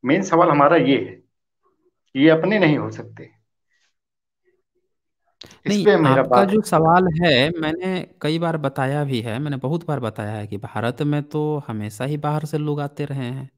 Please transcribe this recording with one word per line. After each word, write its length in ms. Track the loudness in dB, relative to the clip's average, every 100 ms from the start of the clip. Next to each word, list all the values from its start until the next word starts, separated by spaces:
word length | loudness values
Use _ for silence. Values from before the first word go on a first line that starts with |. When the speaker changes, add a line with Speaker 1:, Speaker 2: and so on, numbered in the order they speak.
| 0
Speaker 1:
मेन 180 | 0
सवाल 260 | 2 2 4
हमारा 280 | 4 6 4
ये 200 | 4 0
है, 260 | -2 -14 _ _ _ _ _ _ _ _ _ 2
ये 80 | 4
अपने 300 | 4 2 2
नहीं 180 | 2 2
हो 140 | -4
सकते। 320 | -10 -16 -18 -20 _ _ _ _ _ _ _ _ _ _ _ _ _ _ _ _ _ _ _ _ _
इस 240 | -20 -12 -2
Speaker 2:
नहीं, 180 | 2 4
Speaker 1:
पे 120 | 4
मेरा 180 | 4 4
Speaker 2:
आपका 80 |
Speaker 1:
बात 260 | 4 4 4
Speaker 2:
जो 100 | 2
Speaker 1:
है। 100 | 2
Speaker 2:
सवाल 380 | 2 4 4 4 2
है, 260 | 2 4 2
मैंने 580 | 0 -4 -4 -4 -6 -8 _
कई 180 | -4 -2
बार 180 | -2 -2
बताया 460 | -4 -4 -4 -2
भी 180 | -2 -4
है, 180 | -4 -6
मैंने 180 | -6 -6
बहुत 300 | -4 -6 -4
बार 120 | -6
बताया 320 | -6 -6 -8
है 160 | -8 -8
कि 100 | -10
भारत 440 | -10 -4 -4 -4
में 220 | -4 -4
तो 400 | -4 -6 -4 -6 -8
हमेशा 380 | -8 -8 -8 -8
ही 120 | -6
बाहर 280 | -4 -4 -4
से 120 | -6
लोग 240 | -4 -6
आते 240 | -8 -10 -8
रहे 200 | -8 -8
हैं। 240 | -10 -14